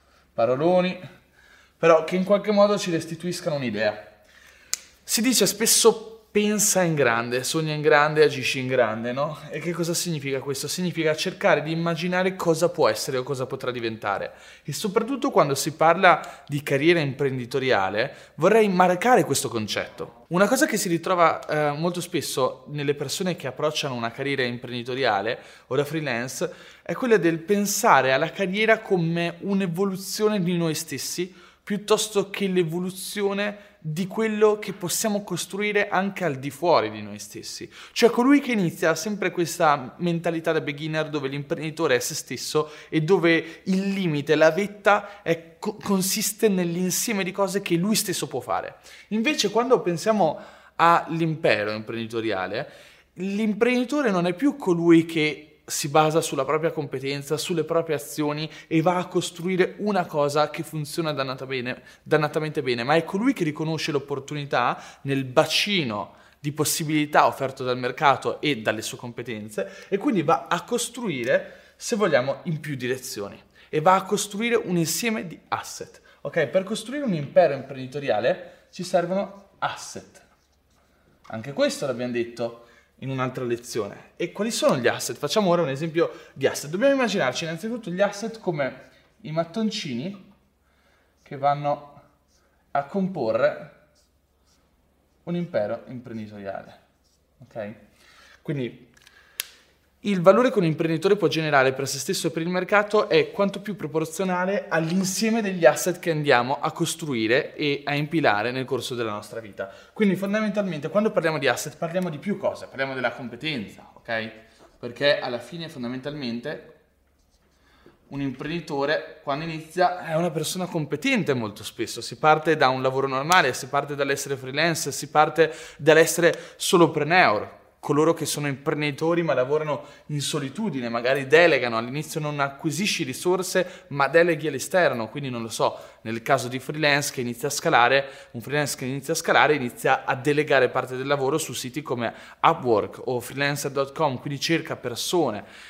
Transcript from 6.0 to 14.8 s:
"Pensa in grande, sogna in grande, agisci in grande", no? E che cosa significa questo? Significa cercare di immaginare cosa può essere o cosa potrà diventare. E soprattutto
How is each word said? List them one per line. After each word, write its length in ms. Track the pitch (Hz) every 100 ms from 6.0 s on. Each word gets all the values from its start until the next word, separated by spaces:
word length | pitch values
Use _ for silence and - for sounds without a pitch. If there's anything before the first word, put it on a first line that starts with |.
| - - _
"Pensa 520 | 208 208 208 214 190
in 120 | 175
grande, 480 | 151 123 117 120 123
sogna 300 | 127 160 156
in 80 | 151
grande, 420 | 151 147 151 156
agisci 380 | 147 131 120 139
in 80 | 127
grande", 440 | 127 113 110 117
no? 260 | 127 156 147 -
E 80 | 147
che 120 | 160
cosa 220 | 170 165
significa 460 | 170 175 156 135 135
questo? 280 | 135 135 143
Significa 480 | - 180 156 156 156
cercare 460 | 190 190 196 147
di 100 | 147
immaginare 640 | 165 170 160 180 180 185 185
cosa 320 | 175 151 170
può 180 | 165 120
essere 300 | 113 - 131
o 60 |
cosa 220 | 127 131 123
potrà 260 | - 127
diventare. 600 | 123 113 107 104 95 - - - -
E 100 | -
soprattutto 580 | 143